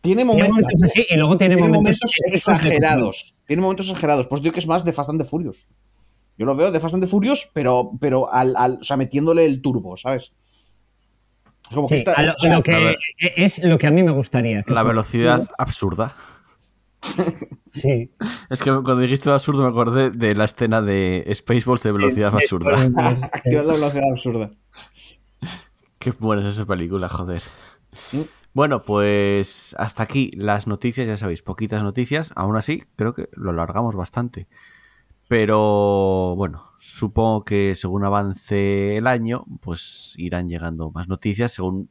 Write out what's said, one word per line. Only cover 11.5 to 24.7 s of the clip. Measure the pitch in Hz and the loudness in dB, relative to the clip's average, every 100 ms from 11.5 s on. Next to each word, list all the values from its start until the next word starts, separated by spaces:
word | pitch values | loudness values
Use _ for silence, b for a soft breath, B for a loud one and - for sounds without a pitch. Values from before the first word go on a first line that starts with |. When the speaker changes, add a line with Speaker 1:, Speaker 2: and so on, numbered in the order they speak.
| _ - | _ -8
Speaker 1:
Es | |
como | 123 135 | -4 0
que | 147 | 0
Speaker 2:
Sí, | 151 | 2
Speaker 1:
esta, | |
Speaker 2:
a | 151 | 2
lo, | 156 | 2
Speaker 1:
o | 151 | 2
sea, | 165 170 | 2 4
Speaker 2:
lo | |
que | - | 4
Speaker 3:
la | 165 | 2
ve-, | 160 160 - - | 2 0 -6 -4
Speaker 2:
e-, | 170 170 | -4 2
es | 190 - | 0 2
lo | 175 156 | 2 4
que | - | 4
a | |
mí | 160 | 4
me | 180 | 4
gustaría, | 139 123 127 117 107 | 2 0 0 0 -2
que | 104 | 0
Speaker 3:
la | 117 | 2
Speaker 2:
fuera | 110 | 2
Speaker 3:
velocidad | 113 107 120 120 123 | 2 0 0 2 2
Speaker 2:
así. | 123 - | 0 -6
Speaker 3:
absurda. | 110 - 98 85 117 - B B B B _ _ _ _ - - 170 - - - _ | -6 -2 -4 -2 -6 -8 B B B B _ _ _ _ -6 -2 -2 -4 -14 -18 _
Speaker 2:
Sí. | 143 135 127 120 _ 113 B B | -4 0 0 -4 _ -8 B B
Speaker 3:
Es | 127 | -2
que | 139 | 0
cuando | 135 131 127 | 0 2 2
dijiste | 127 135 143 | 2 0 2
lo | |
absurdo | 139 139 139 | 2 2 2
me | 127 | 2
acordé | 117 117 123 131 | 2 2 2 0
de | 117 113 | 0 0
la | 104 | 2
escena | 107 - 117 110 | 0 0 0 2
de | 104 98 92 92 - | 2 0 0 -2 -2
Spaceballs | 104 - 120 120 123 | -6 0 0 2 0
de | 110 | 2
velocidad | 101 101 127 101 | 2 2 2 2
Speaker 2:
De | 104 | 2
Speaker 3:
absurda. | 104 92 85 - | 2 2 2 4
Speaker 2:
Spaceballs, | 131 123 123 123 | 4 2 0 0
sí. | |
Speaker 1:
<laughs> | 127 | -4
Activar | 143 123 147 151 | -4 0 2 2
la | |
velocidad | 156 147 143 139 | 2 0 0 -2
absurda. | 123 127 117 104 - _ | -2 -4 -4 -6 -12 _